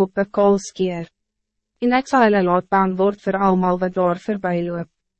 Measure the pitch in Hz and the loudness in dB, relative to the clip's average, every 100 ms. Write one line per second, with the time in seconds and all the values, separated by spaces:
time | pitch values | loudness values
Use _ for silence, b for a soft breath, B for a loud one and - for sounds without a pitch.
0 | 190 202 196 - 202 202 - - 185 175 | -2 -2 -4 0 2 2 -2 -6 -6 -6
1 | 165 _ _ _ _ _ _ _ 240 254 | -10 _ _ _ _ _ _ _ -2 0
2 | 262 269 220 208 180 175 180 196 190 185 | 0 2 4 4 2 0 0 0 0 0
3 | 196 202 - 190 196 185 185 180 185 185 | 0 -2 -4 0 2 2 0 0 -2 0
4 | 180 175 - 208 185 175 175 170 170 _ | 0 -2 -4 -6 -4 -4 -4 -6 -10 _
5 | _ | _